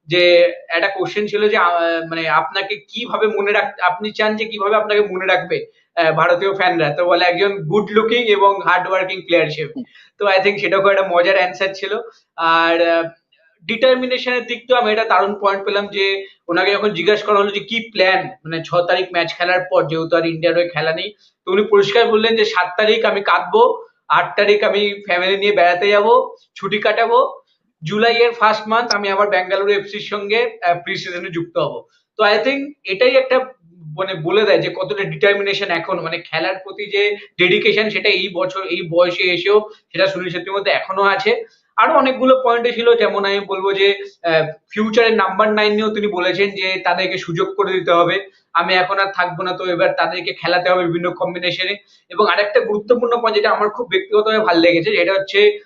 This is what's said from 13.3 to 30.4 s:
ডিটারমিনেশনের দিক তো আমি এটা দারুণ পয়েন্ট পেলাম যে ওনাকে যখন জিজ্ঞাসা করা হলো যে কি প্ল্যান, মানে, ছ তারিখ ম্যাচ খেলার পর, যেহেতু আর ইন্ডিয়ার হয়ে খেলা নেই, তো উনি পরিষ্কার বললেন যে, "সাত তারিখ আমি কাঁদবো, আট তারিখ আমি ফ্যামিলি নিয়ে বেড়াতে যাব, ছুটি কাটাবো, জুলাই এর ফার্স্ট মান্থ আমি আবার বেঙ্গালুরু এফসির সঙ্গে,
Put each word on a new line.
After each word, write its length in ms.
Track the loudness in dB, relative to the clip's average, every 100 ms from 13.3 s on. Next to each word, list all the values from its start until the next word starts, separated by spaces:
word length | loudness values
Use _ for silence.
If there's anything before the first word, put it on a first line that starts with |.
| _ _ _ -8
ডিটারমিনেশনের 800 | 0 2 2 0 -4 -2 -4 -4
দিক 200 | -10 0
তো 60 | 0
আমি 160 | 2
এটা 140 | 0 2
দারুণ 300 | 2 2 0
পয়েন্ট 260 | -2 -2 -2
পেলাম 220 | -4 -4
যে 380 | -2 -2 -2 -8 _ -4
ওনাকে 260 | 0 0
যখন 160 | 0 -2
জিজ্ঞাসা 360 | -2 0 0 2
করা 120 | 0
হলো 140 | 0
যে 80 | -2
কি 320 | -6 -8 -6
প্ল্যান, 360 | 0 0 0 -2
মানে, 360 | -12 -10 -10 -2
ছ 80 | -2 0
তারিখ 200 | 0 0
ম্যাচ 260 | -2 -4 -2
খেলার 220 | -2 0 0
পর, 120 | 0
যেহেতু 320 | 0 -4 0 0
আর 100 | 0
ইন্ডিয়ার 300 | -2 0 0
হয়ে 140 | 0
খেলা 240 | -2 -2
নেই, 200 | -4 -6 -12 _ _ -2
তো 60 |
উনি 120 | 0
পরিষ্কার 440 | 4 4 4 2 4
বললেন 280 | 2 2 2
যে, 100 | 0
"সাত 280 | 0 -2 0
তারিখ 280 | 0 2 0
আমি 160 | 0
কাঁদবো, 640 | 0 0 2 2 2 2 -8 _ -2
আট 300 | 0 0 0
তারিখ 260 | 2 2
আমি 380 | 2 0 -2 -4 -4
ফ্যামিলি 320 | -2 0 0
নিয়ে 140 | 0
বেড়াতে 380 | 4 4 4 2
যাব, 460 | 2 4 4 2 -8 _ -12
ছুটি 220 | -6 -2
কাটাবো, 640 | 0 0 2 2 2 -4 _ _ _ _
জুলাই 320 | -6 0 2 4
এর 160 | 2
ফার্স্ট 360 | 2 0 0 0
মান্থ 280 | -2 0 -2
আমি 140 | -2
আবার 200 | 0 2
বেঙ্গালুরু 420 | 0 0 0 0
এফসির 280 | 0 -2 -10
সঙ্গে, 580 | -8 -8 -2 -2